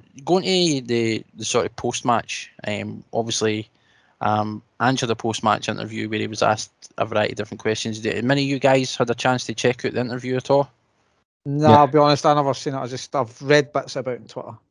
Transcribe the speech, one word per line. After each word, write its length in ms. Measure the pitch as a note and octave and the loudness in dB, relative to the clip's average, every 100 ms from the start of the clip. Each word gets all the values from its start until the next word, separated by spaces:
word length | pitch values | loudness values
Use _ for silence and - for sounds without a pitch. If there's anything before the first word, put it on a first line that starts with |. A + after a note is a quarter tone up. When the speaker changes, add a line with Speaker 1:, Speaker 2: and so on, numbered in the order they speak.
| _ - | _ -14
Speaker 1:
going 200 | C#3 F#3 | 0 0
to 420 | F3+ F#3 F3 C#3+ A#2+ | 2 2 2 0 0
the, 380 | A#2 A2+ A2 - - | 0 0 -2 -6 -12
the 100 | G#2+ | -2
sort 200 | B2 F#2 | 0 0
of 100 | - | -4
post-match, 720 | A#2+ - C3 A2+ - - - _ - | -6 -4 0 0 -2 -12 -12 _ -8
um, 360 | G#2 G#2 G#2+ - | -6 -6 -12 -8
obviously, 560 | A#2 A2+ A2+ A2 G#2+ G#2+ _ _ _ _ - | -6 -4 -2 -2 -2 -6 _ _ _ _ -6
um, 400 | G#2 G#2+ G#2+ G#2+ _ - | -2 0 -2 -6 _ -2
Ange 180 | A#2+ C3 | 0 0
had 80 | A#2+ | -2
a 60 | A2 | -4
post-match 540 | A2+ A2 A2+ G#2 A2 | -4 -2 0 -2 -2
interview 400 | G#2 G#2+ G#2+ G#2+ | -6 -8 -8 -6
where 100 | A2 | -6
he 80 | G#2+ | -6
was 160 | G#2+ | -2
asked 500 | A2 A2 - _ - - | 0 0 -4 _ -18 -6
a 80 | A2 | -4
variety 260 | G#2+ G#2+ | 0 -2
of 40 | G#2+ | -4
different 240 | G#2 A2 | -10 -6
questions. 380 | A2 A2+ A#2 G#2+ | -4 -4 -4 -6
Did 220 | A2 F#2+ A#2+ | -4 -2 0
many 180 | C#3 | 0
of 60 | C#3 | 0
you 100 | C#3 | 0
guys 360 | C3+ C3+ B2+ - | 4 2 2 -2
had 140 | A#2+ | -2
a 60 | A#2 | 0
chance 300 | B2+ B2+ - | 0 -2 -4
to 80 | |
check 320 | A2+ B2 A#2+ A#2+ | -2 0 0 -4
out 80 | |
the 80 | - | -4
interview 340 | B2 B2 B2 B2+ | -6 -6 -4 -4
at 140 | - | 2
all? 180 | C#3 C#3 _ _ _ _ _ _ _ C#3+ | 2 2 _ _ _ _ _ _ _ -6
Speaker 2:
No, 240 | C#3+ D3+ | 2 8
Speaker 3:
Yeah. 80 | D3 | 8
Speaker 2:
I'll 100 | C#3+ | 8
be 100 | D3+ | 6
honest, 260 | D3 C#3+ D#3+ | 4 4 4
I 80 | |
never 200 | D3 C#3 | 2 2
seen 200 | B2+ D3+ | -2 -4
it. 40 | C3+ | -6
I 80 | B2 | -8
just, 260 | B2+ - C#3+ | -10 -6 -4
I've 260 | A2+ - | -4 -6
read 320 | C#3 D3 C3+ | 2 4 4
bits 220 | C#3+ C3 C#3+ | -4 -6 -4
about 200 | B2 A#2 | -4 -6
it 60 | |
on 60 | A2 | -10
Twitter. 300 | - - A2 _ | -14 -14 -16 _